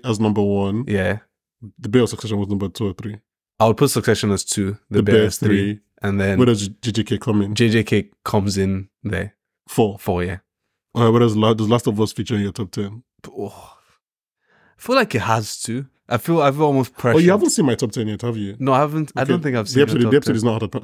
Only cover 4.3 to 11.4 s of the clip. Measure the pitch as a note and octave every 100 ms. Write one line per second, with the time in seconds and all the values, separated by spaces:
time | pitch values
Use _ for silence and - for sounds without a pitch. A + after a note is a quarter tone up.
4.3 | G2 - - G2 G#2 - G#2+ G#2 A2+ G#2+
5.3 | - G#2+ G2+ G2+ G#2 _ _ G2+ G2 G2
6.3 | G2 B2 G#2+ G2+ - A#2+ G#2+ G2+ - -
7.3 | G#2 G2+ G#2+ A#2 A2+ G#2 G#2 - _ -
8.3 | G#2+ G2 F#2+ F#2+ F#2+ G2 _ G#2 F#2 G2+
9.3 | _ _ _ - - G#2+ G2 - F2+ F2
10.3 | F#2+ _ _ _ _ _ A#2 A#2 A#2 A#2+
11.3 | G#2+